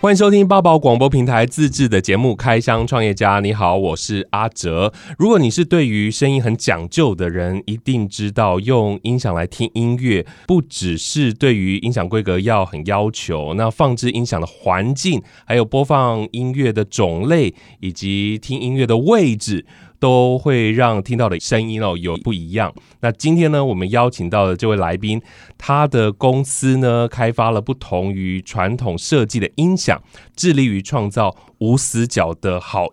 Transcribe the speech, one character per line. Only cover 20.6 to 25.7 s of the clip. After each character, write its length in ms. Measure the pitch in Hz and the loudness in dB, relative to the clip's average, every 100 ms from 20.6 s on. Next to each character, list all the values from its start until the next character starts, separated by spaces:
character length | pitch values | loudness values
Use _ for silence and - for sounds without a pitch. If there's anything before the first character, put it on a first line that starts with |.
| 110 | 2
让 320 | 110 123 110 | 2 2 0
听 140 | 98 120 | -2 -2
到 100 | 117 | 0
的 100 | 85 | -2
声 200 | - 113 | -2 -2
音 220 | 113 107 | 0 -2
哦 140 | 107 87 | -4 -4
有 180 | 87 82 | -4 -6
不 80 | - | -4
一 200 | 101 82 | -6 -4
样。 220 | 98 98 - _ _ | -4 -4 -6 _ _
那 100 | 120 | -4
今 240 | 113 151 170 | -2 0 2
天 160 | 165 | 4
呢， 120 | 147 | 2
我 100 | 139 | 0
们 160 | 95 92 | -2 -2
邀 200 | 117 123 | 2 0
请 200 | - 87 | 0 -2
到 160 | 104 98 | 0 0
的 100 | 87 | 0
这 120 | 113 | 0
位 100 | 104 | 0
来 180 | 87 90 | 0 -2
宾， 260 | 107 110 - - - - | -4 -4 -6 -20 -20 -18
他 280 | - | -2